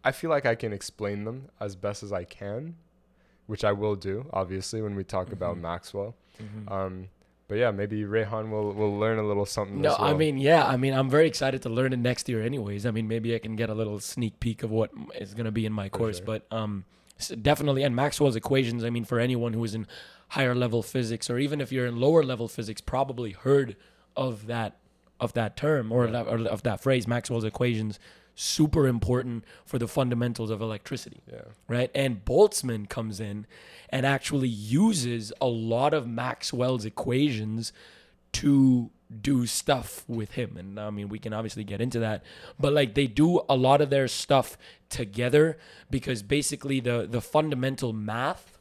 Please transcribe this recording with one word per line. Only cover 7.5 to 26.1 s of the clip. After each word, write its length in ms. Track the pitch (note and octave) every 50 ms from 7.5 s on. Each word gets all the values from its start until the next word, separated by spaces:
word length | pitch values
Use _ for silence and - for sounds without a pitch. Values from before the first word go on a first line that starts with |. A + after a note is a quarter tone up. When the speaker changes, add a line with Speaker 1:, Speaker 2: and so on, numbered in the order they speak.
| G2+ G#2+
Speaker 1:
yeah, 140 | B2 A#2+
maybe 340 | G#2 G2 G2+ G#2 G#2+ G#2+ G#2+
Rehan 440 | G2 G#2 A2+ A2+ G2+ A2+ A2 A2 A2
will, 200 | A2 G#2+ G#2+ G#2 G2+
will 240 | G#2 G#2+ G#2 G2+ G2+
learn 200 | G#2+ A2+ A2+ A2
a 40 | G#2+
little 220 | G#2 G#2 G2+ G2+
something 360 | - - - G#2 F#2+ G2+ C#3
Speaker 2:
No, 120 | C#3+ D3+ D3
Speaker 1:
as 60 | -
well. 80 | - B2+
Speaker 2:
I 60 | D3
mean, 240 | D3 D#3 D#3 C#3 C3+
yeah, 280 | C3+ C#3+ E3 E3 C#3
I 120 | C3 C3 B2+
mean, 160 | B2+ C3+ C3+
I'm 160 | C3 C3+ C3
very 180 | C3 D3+ D#3+ D#3+
excited 340 | - - C3+ C3+ C3 C3 -
to 60 | B2
learn 240 | A2+ A#2+ C3 C3 C3
it 60 | B2
next 300 | A#2+ B2 B2 - - -
year 120 | B2 A2 G#2+
anyways. 420 | A#2+ C#3 C#3 G#2+ G2+ G2+ G2+ G2+
I 60 | B2
mean, 160 | G#2+ A2 A2+ G#2+
maybe 260 | A2+ A#2 A2 A2+ A#2
I 40 | A2+
can 160 | - A2 A2
get 140 | G#2+ A#2 G#2+
a 40 | G#2+
little 260 | G#2+ A2+ G#2+ G#2 G2+
sneak 400 | F#2+ - - - A#2+ A2 - _
peek 220 | - A#2+ A2 - -
of 60 | A2
what 200 | G#2+ A2+ A2 - - - - - - -
is 140 | G#2 G2 G2+
gonna 180 | A2 A#2 A2+
be 140 | G#2+ A2+ A2
in 80 | G#2+ G#2+
my 120 | G#2+ G2 G2
Speaker 1:
For 80 | - -
Speaker 2:
course, 200 | A2+ A2 G#2 F2
Speaker 1:
sure. 80 | F#2 G#2+
Speaker 2:
but, 180 | A2 G#2+ - _
um, 340 | - A2+ A2 G#2+ G#2 G2 F#2 _ _ _ _ _ - _
s-, 100 | - -
definitely, 520 | - A2+ G#2+ C#3+ D3+ D3 C#3+ D3 C3+ C3 C#3
and 120 | C#3 A#2+
Maxwell's 400 | A#2+ C3+ D3 - - D3 C#3 A#2
equations, 480 | A2+ - - C3+ C3+ C3 A#2 A#2 A#2+ A2+
I 80 | A#2+
mean, 120 | A#2 A#2+ A2+
for 160 | - B2 A#2
anyone 340 | A#2 B2 B2+ A#2+ A#2 A#2 A2+
who 100 | A2+ A#2
is 100 | A2 G2+
in 140 | A2 G#2 - - - - - - - _ _
higher 240 | - - C#3 B2 B2
level 300 | B2 B2 A#2+ A2 A#2 G#2
physics, 440 | - - C3 B2 A2 A#2 A2 - -
or 120 | A#2+ B2
even 200 | C#3 C#3+ D3 D3
if 120 | C#3 A#2+
you're 160 | B2+ C3 B2 B2
in 120 | A#2+ A#2
lower 220 | B2 C#3+ D#3+ E3
level 260 | D3+ C3 B2+ A2 A#2 A2
physics, 340 | - - A#2 G2+ A2 -
probably 500 | - - - B2+ C#3 C3 B2+ A#2+ B2 A2
heard 440 | F#2+ - - B2+ C#3 C#3 C3+ A#2 G2 _ _ _ _ _ _ _ _
of 300 | - C3+ C3 A#2 G#2 G#2
that, 320 | A2 A#2 A#2 A2+ G2+ - _ _ _ _ _ _ _ _ _
of 140 | - A#2 -
that 240 | A#2+ A2+ G#2+ - -
term, 340 | - D3 D#3 C#3+ A#2 A2
or 140 | A2+ B2 B2
Speaker 1:
Yeah. 60 | A2+